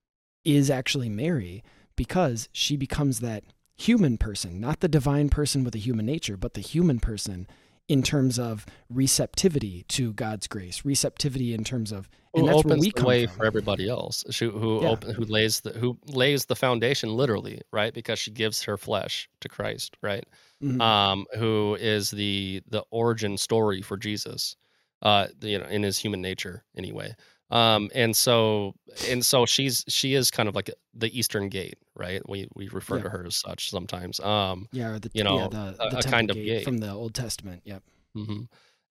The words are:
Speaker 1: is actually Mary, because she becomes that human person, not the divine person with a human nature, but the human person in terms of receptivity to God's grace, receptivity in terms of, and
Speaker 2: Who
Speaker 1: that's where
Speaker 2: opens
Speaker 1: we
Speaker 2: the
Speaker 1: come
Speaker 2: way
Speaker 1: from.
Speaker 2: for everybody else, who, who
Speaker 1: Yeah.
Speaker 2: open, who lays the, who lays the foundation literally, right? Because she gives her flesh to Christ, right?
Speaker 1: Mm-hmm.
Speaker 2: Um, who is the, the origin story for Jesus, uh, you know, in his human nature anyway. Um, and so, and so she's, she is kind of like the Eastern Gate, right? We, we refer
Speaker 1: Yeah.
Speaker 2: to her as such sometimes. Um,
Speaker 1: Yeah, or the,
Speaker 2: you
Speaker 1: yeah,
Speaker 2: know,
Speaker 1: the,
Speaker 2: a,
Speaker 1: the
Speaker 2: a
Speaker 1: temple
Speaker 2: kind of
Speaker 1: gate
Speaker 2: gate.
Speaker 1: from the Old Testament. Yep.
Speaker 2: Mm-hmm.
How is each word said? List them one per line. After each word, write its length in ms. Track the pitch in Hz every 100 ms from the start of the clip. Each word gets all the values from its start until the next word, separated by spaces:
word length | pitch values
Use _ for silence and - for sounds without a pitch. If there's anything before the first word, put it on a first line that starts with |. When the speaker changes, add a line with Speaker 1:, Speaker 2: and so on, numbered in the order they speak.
| _ _ _ _ 165
Speaker 1:
is 240 | 143 139
actually 400 | 135 123 139 120
Mary, 540 | 104 156 160 87 95 - _ _ -
because 500 | 123 180 160 117 -
she 240 | - - 143
becomes 420 | 135 - 143 113
that 240 | 120 107 - _ _ -
human 420 | - 233 156 110
person, 440 | 110 101 95 90
not 180 | 117 156
the 80 | 175
divine 400 | 147 135 143 147
person 380 | 151 147 139 123
with 100 | 110
a 40 |
human 260 | 107 113 107
nature, 320 | 147 - 98
but 160 | -
the 80 | -
human 380 | - 160 180 120
person 460 | 117 107 - 90 90 - _ _ -
in 160 | 143
terms 340 | 127 147 131 120
of 300 | 120 107 - - -
receptivity 960 | 120 135 - 127 - 196 147 107 87 -
to 260 | - 120
God's 320 | 104 110 107 -
grace, 400 | 104 90 - 143
receptivity 720 | 139 - - 147 131 120 113
in 80 |
terms 280 | 110 131 107
of, 160 | 104 98 _ _ 160
and 60 |
Speaker 2:
Who 120 | 160
Speaker 1:
that's 100 | 151
where 100 | 156
Speaker 2:
opens 80 | 151
Speaker 1:
we 100 | 190
Speaker 2:
the 20 |
Speaker 1:
come 140 | - 123
Speaker 2:
way 180 | 123 117
Speaker 1:
from. 100 | -
Speaker 2:
for 80 | 110
everybody 440 | 107 104 98 95
else, 340 | 123 - - - -
who, 140 | 117
who 320 | 104 110 110
Speaker 1:
Yeah. 60 | -
Speaker 2:
open, 260 | 110 101 113
who 80 |
lays 380 | 107 107 110 104
the, 100 | 110
who 260 | 113 123 120 -
lays 400 | 127 135 139 -
the 100 | 123
foundation 540 | 127 120 117 139 110
literally, 520 | 110 135 98 104 107 -
right? 180 | 110 110
Because 280 | 117 113 107
she 100 | -
gives 320 | 107 110 -
her 160 | - 101
flesh 500 | - 104 - - - _
to 80 | -
Christ, 480 | - 104 110 - -
right? 240 | 107 101 - _ _ -
Speaker 1:
Mm-hmm. 160 | 143 127
Speaker 2:
Um, 460 | 113 107 98 98 - 113
who 420 | 113 107 104 101
is 320 | 110 107 98
the, 500 | 104 104 98 95 95 -
the 160 | 107 -
origin 460 | 117 117 110 107 98
story 440 | - 113 107 95
for 160 | 98 98
Jesus, 580 | 104 104 - - - - _ _ _ -
uh, 280 | 107 101 98 -
you 160 | 107 101
know, 80 | -
in 160 | 104
his 160 | 104 92
human 240 | 110 98
nature 420 | 92 95 95 90 _ -
anyway. 380 | - 107 104 117 _ _ -
Um, 380 | 117 113 107 104 131
and 200 | 117 110
so, 600 | - 117 110 107 98 - _ - 110
and 180 | 123 117
so 220 | 135 120
she's, 360 | - 135 120 -
she 260 | - 135
is 160 | 135 120
kind 180 | - 107
of 60 |
like 160 | 98 - - _
the 240 | 117 113 127
Eastern 320 | - 107 98
Gate, 300 | 95 - - _ -
right? 260 | 90 95 -
We, 180 | 98 95
we 140 | - 98
refer 300 | 95 - 98
Speaker 1:
Yeah. 60 |
Speaker 2:
to 60 | 95
her 160 | 92 87
as 120 | -
such 340 | - 87 -
sometimes. 480 | 98 87 90 90 -
Um, 480 | 101 104 95 92 110
Speaker 1:
Yeah, 180 | 127 113
or 100 | 110
the, 100 | 110 110
Speaker 2:
you 80 |
Speaker 1:
yeah, 60 | 101
Speaker 2:
know, 160 | 95 95
Speaker 1:
the, 100 | 107
Speaker 2:
a, 160 | 98
Speaker 1:
the 120 | 92 110
Speaker 2:
a 20 |
Speaker 1:
temple 220 | 123 131
Speaker 2:
kind 180 | 123 110
of 60 | 104
Speaker 1:
gate 100 | 107
Speaker 2:
gate. 180 | 113
Speaker 1:
from 140 | 135 120
the 140 | 107
Old 240 | 101 113 107
Testament. 480 | 117 - 101 87 104
Yep. 160 | 98 _ _ _ 107
Speaker 2:
Mm-hmm. 260 | 107 104 120 _ _ _ -